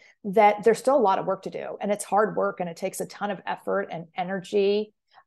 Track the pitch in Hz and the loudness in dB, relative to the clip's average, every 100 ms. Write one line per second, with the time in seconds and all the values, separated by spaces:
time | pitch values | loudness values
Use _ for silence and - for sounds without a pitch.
0 | _ _ 214 190 208 208 214 220 - 277 | _ _ 0 6 6 6 2 2 2 4
1 | 208 190 170 190 180 - 135 - 202 202 | 4 2 0 -4 -6 -10 -10 -8 -4 -4
2 | - 196 214 175 196 196 175 170 190 - | 0 0 2 0 -2 -4 -8 -6 -8 -6
3 | 175 - 202 185 - 175 - 190 - 170 | -8 -6 -8 -6 -8 -8 -4 -4 -4 -8
4 | 170 - 180 190 175 208 196 208 214 _ | -10 -8 -6 -6 -2 0 2 0 -2 _
5 | _ _ | _ _